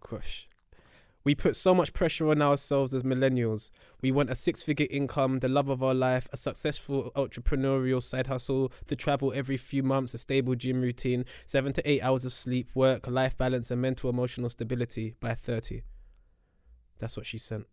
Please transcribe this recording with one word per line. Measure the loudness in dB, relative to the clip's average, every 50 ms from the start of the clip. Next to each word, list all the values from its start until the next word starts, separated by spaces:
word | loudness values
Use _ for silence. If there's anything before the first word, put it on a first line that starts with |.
| -10 -10
gosh. | -8 -6 -4 -4 -4 -6 -10 -18 -20 _ _ _ -20 -20 -20 -20 -20 -20 -20 _ _ _ 0
"We | 0 2
put | 2 2 2 2
so | 4 4 6 6
much | 6 4 2
pressure | 0 0 0 0 2 2 2 4
on | 4 4
ourselves | 6 4 4 2 2 0 2 2 2 2 0
as | -2
millennials. | 0 0 2 4 4 4 4 2 2 0 0 -2 -6 -10 -16 -20 -20 -20 -10 -4
We | 0 2
want | 2 2 2 2
a | 0
six-figure | 0 0 0 0 0 -2 -2 0 0 0 0
income, | 0 0 -2 0 0 2 2 2 2 2
the | 2 2
love | 2 2 2 2
of | 0 0
our | 2 2 4
life, | 4 4 2 2 0 -2 -4
a | -8 -6
successful | -4 -4 -4 -2 -2 -2 -2 -4 -4 -4 -2 -2 -2 -2 -2
entrepreneurial | -2 -2 -2 -4 -2 2 2 2 4 4 2 2 2 2 2 0 0
side | -2 -2 -4 -4 -2 -2
hustle, | -4 -4 -2 -2 0 0 0 -2 -4 -8 -8
to | -6 -6
travel | -2 0 0 0 2 0 0 0
every | -2 -2 -2 -4 -4
few | -4 -4 -2 0
months, | 0 2 2 0 0 -2 -6
a | -6
stable | -4 0 0 2 2 2 0
gym | -2 -2 -2 0 0
routine, | 0 -2 -2 -2 -2 0 0 0 -2 -6 -10 -16 -6
seven | -2 0 0 0 0 -2
to | -2 0 2
eight | 2 2
hours | 2 2 2 0 0
of | -2
sleep, | -6 -4 -2 -2 -2 -2 -2 -2 2
work, | 4 4 4 4 2 -2
life | -2 0 0 0 0 0
balance, | 0 0 0 0 0 -2 -2
and | -2 0
mental | 0 0 -2 -2 -2 -2
emotional | 0 0 -2 -2 -2 -4 -6 -6
stability | -6 -6 -6 -4 -2 -2 -2 -4 -4 -6 -6 -6 -8 -6
by | -6 -6 -6
thirty." | -4 -4 -4 -4 -4 -4 -6 -8 -10 -10 -14 -18 -20 -20 -20 -20 -20 _ _ _ _ _ _ _ _ _ -20 -20 -20 _ _ _ -10
That's | -8 -8 -8
what | -10 -10
she | -10 -10 -10
sent. | -8 -8 -8 -8 -10 -12